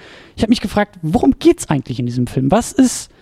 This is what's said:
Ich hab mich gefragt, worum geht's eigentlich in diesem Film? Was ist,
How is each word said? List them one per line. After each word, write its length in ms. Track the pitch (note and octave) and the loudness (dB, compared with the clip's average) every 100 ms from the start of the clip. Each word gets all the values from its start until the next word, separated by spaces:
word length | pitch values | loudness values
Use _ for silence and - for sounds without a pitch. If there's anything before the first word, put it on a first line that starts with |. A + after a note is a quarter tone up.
| - - - - | -6 -20 -20 -4
Ich 80 | |
hab 60 | G#3+ | 0
mich 120 | A#3+ | 0
gefragt, 380 | G3+ - G#3 - | 0 -2 -4 -4
worum 380 | D#3 G3+ C#4+ C4 | -2 0 2 2
geht's 300 | D#4+ E4 - | 2 0 -2
eigentlich 300 | C#3+ - B2 | -4 -4 -6
in 60 | B2 | -4
diesem 220 | B2 B2 | -4 -2
Film? 240 | - C3+ | -2 0
Was 200 | F#3+ A#3+ | 0 0
ist, 380 | - C4 - - _ | 2 2 0 -10 _